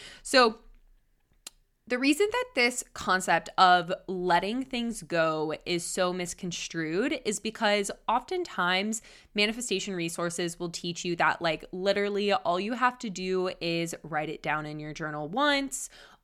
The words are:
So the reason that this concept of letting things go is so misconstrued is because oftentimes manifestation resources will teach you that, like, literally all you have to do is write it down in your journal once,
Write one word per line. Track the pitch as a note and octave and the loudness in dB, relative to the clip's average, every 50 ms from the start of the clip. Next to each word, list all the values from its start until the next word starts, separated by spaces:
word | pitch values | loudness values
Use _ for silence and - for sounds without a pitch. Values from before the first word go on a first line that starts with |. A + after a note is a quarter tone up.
| - - - - | -18 -18 -18 -16
So | - - - C4 B3 A3+ A3 - - - - - _ _ _ _ _ _ _ _ _ _ _ _ - - _ _ _ _ _ _ _ - | -4 2 6 6 6 6 4 0 -14 -20 -20 -20 _ _ _ _ _ _ _ _ _ _ _ _ -20 -20 _ _ _ _ _ _ _ -4
the | B3 B3 | -2 2
reason | C4+ C#4 D4+ D4+ G#4 G#4 | 4 4 4 4 2 0
that | A4+ B4 B4 B4 - | 0 -2 -4 -2 0
this | C4+ A#3+ A#3+ B3 - - _ - | 2 2 2 2 -2 -10 _ -12
concept | - - G#3 F#3 F#3 F#3+ - E3+ E3 - - - - | -6 0 0 2 2 4 4 2 2 2 0 2 6
of | F#3 F3+ F3+ F3+ E3+ E3+ F#3 - - - | 6 8 8 6 4 0 -6 -8 -6 -6
letting | F#3+ F3+ F3+ F3+ E3+ F3 F#3 G3 A3+ C4 C4 | -6 -2 2 4 4 4 2 0 -4 -4 -6
things | - - A#3+ A#3 A#3 A3 - E3 | -6 -6 -4 -4 -4 -6 -8 -8
go | D3 F3 E3 D#3+ D#3+ D#3 D#3 D3+ D#3 D3+ - - | -4 0 2 2 2 2 0 -2 -4 -4 -6 -4
is | - F3+ E3+ E3+ | -2 -2 -2 -2
so | - - G3 F3+ F3+ | -4 -2 0 0 0
misconstrued | F3+ F3+ F3 F3 - - - F3+ E3 - - - - E3 D#3+ D#3 D#3+ F#3 B3 D4+ D#4+ - - | 0 -2 -4 -6 -8 -8 -8 -8 -6 -6 -8 -6 -4 -4 -2 -2 0 0 0 0 -2 -2 -2
is | G#3+ G#3 - | -4 -4 -2
because | - A3 A3 - A3+ G#3 G#3 G#3 G3+ - - - _ - | -4 -6 -4 0 2 2 2 2 0 -2 -6 -8 _ 0
oftentimes | A3 B3+ B3+ - F#4 F4+ F4 - - - F3+ F3 F#3 F#3 G3+ G#3+ A3 - - - - - - _ - | 0 0 0 -2 -4 -4 -4 -4 -2 0 2 2 2 2 2 0 -2 -4 -8 -12 -20 -20 -18 _ 0
manifestation | G#3 G#3 G#3+ A3 B3 A#3 - G3 F#3+ - G#3 F#3+ | 0 2 2 0 -2 -4 -2 -2 -2 -2 -4 -4
resources | F3 E3 E3 E3+ - E3+ E3+ E3+ - F3 E3+ E3+ - | -4 -4 -4 -4 -2 -4 -2 -2 -2 -2 -4 -4 -4
will | F3 E3+ | -8 -8
teach | E3+ - - F3 E3+ - - | -6 -6 -6 -6 -6 -4 -4
you | F3+ E3+ | -2 0
that, | E3+ E3 D#3 - - | 2 4 4 2 2
like, | E3+ E3 D#3 D#3+ - - | 0 -2 -2 -2 -6 -10
literally | - F#3 F#3 G3+ G3 G#3 G3+ G#3 G#3 G3 G#3 G3+ G3 | -8 -2 2 2 2 2 2 0 0 0 2 2 2
all | - - - F3 F#3 | 2 2 0 0 0
you | G3+ G#3+ B3+ | 0 -2 -2
have | A#3 B3+ B3 B3 - | 0 0 0 0 -2
to | - A3 | -8 -8
do | F3+ F#3 F#3 F#3 F#3 F#3 F3+ F#3 - - | -6 -4 -2 -2 0 0 0 -2 -4 -4
is | E3 E3+ E3 E3+ E3+ E3+ - - - | -2 -2 0 0 -2 -4 -6 -8 -10
write | D#3 D#3+ D3+ D#3 D#3 | -6 -4 -4 -4 -4
it | D3+ - - | -6 -6 -4
down | D#3 D3 D#3 D3+ | -2 -2 -2 -4
in | D3+ D3+ D3+ | -6 -8 -10
your | D3+ D#3 | -10 -10
journal | D3+ - D#3+ D#3 D3+ D3+ D3+ D3 | -8 -8 -6 -6 -6 -6 -6 -4
once, | F#3 B3+ C#4+ D4 C#4+ C#4 C#4 C4 - - - - - - - - - _ | -2 0 2 2 2 2 0 -4 -6 -8 -10 -12 -14 -18 -20 -20 -18 _